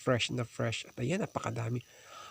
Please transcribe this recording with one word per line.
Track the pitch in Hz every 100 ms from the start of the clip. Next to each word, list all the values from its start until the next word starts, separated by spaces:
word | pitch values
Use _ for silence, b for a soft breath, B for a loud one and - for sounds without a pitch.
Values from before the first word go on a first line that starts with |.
fresh | - 123 - 123
na |
fresh. | 117 - 117 110
At | - -
ayan, | 123 190
napakadami. | 202 - - 117 113 123 - B B B B